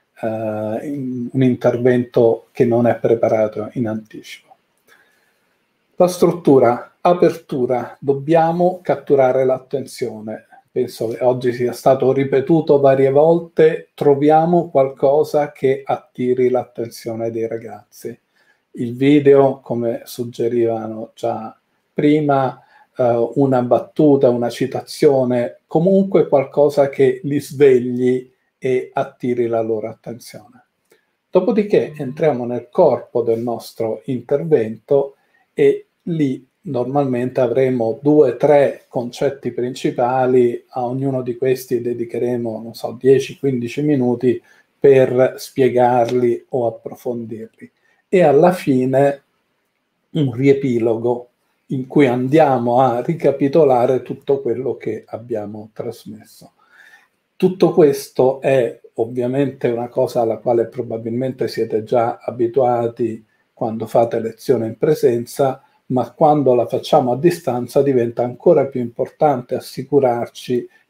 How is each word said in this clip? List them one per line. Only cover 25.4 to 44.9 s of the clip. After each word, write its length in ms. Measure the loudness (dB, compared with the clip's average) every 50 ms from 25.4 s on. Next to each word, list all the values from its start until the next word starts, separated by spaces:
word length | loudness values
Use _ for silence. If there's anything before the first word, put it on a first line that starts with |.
| -2 -4 -6 -12 _
comunque 640 | -4 -2 0 2 2 4 2 2 2 2 0 2 2
qualcosa 640 | 2 0 0 0 0 2 2 2 2 2 0 0
che 320 | 0 0 2 2 0 0 -4
li 160 | -6 -6 -6
svegli 920 | -6 -6 0 4 4 6 6 4 2 -2 -4 -2 0 0 0 0 -4 -8 _ _ _ _ _ _
e 320 | -4 -2 -2 -2 -4 -4 -6
attiri 540 | -6 -6 -6 -8 _ -6 -4 -2 -2 -2 -2
la 140 | -2 -2
loro 280 | -2 -2 -4 -4 -6 -8
attenzione. 760 | -12 -14 -16 -16 -16 -16 -18 -20 -20 -20 -20 _ _ _ _ _ _ _ _ _ _ _ _ _ _ _ _ _
Dopodiché 640 | 0 0 2 2 2 0 0 2 2 0 0 0 -6 -8
entriamo 480 | -10 -10 -6 -2 0 0 0 -2 -4
nel 220 | -6 -6 -8 -10 -6
corpo 540 | 0 2 2 2 2 0 -4 -6 -4 -4 -2
del 160 | 0 -2 -2
nostro 640 | -2 -6 -8 -8 -10 -12 -10 -8 -6 -6 -6 -6 -8
intervento 1080 | -8 -8 -8 -6 -4 -4 -4 0 2 2 2 2 0 -6 -10 _ 0 0 0 0 -2 -6 _ _ _ _ _ _ _ _
e 320 | 2 2 2 2 0 -4 _ _ _ -8
lì 440 | -6 -2 -2 -2 -2 -2 -6 -10 _ _ _ -12 -8
normalmente 720 | -6 -4 -4 -2 -2 -2 -2 0 -2 -2 -4 -4 -2 -2
avremo 560 | -2 0 0 0 0 0 0 0 -2 -4 -4 -2
due, 380 | 0 2 4 6 6 4 2 0
tre 480 | 2 4 4 4 4 2 0 -4 _ _
concetti 640 | -8 -8 -8 -8 -6 -4 -4 -4 -4 -4 -8 -8
principali, 1120 | -6 -6 -6 -6 -6 -6 -6 -4 -2 -2 -2 0 0 0 0 2 4 4 4 2 0 -4 -10 _
a 160 | -8 -6 -6
ognuno 380 | -6 -4 -4 -4 -4 -4 -4 -6
di 120 | -8 -6
questi 460 | -4 -2 -2 -2 -2 -4 -4 -4 -4
dedicheremo, 800 | -4 -4 -6 -6 -8 -8 -6 -4 -4 -4 -4 -4 -6 -6 -8 -10
non 140 | -12 -14 -14
so, 200 | -12 -12 -12 -8 0
dieci, 400 | 4 4 4 4 2 -2 -8 -6
quindici 420 | -4 -4 -4 -4 -4 -6 -6 -4
minuti 580 | -2 0 0 0 0 0 0 0 0 0 0 -2 -4 _ _ _ _ _ _ _
per 560 | 4 4